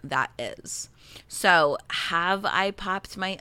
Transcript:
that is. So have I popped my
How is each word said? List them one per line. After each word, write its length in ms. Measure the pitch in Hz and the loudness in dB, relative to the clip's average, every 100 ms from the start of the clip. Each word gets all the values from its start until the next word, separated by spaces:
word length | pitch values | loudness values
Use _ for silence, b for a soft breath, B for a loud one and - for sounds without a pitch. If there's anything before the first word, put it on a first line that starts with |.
that 260 | 139 135 - - | -4 -2 -2 -4
is. 520 | 117 - - - - B B B B | -10 -10 -12 -12 -12 B B B B
So 500 | - 196 170 147 139 - | 0 6 6 6 2 -4
have 540 | - - 170 175 196 | -6 -2 0 2 0
I 260 | - - 196 | 0 0 0
popped 460 | 202 196 196 - - | -2 -4 -6 -6 -6
my 220 | 190 190 | -6 -6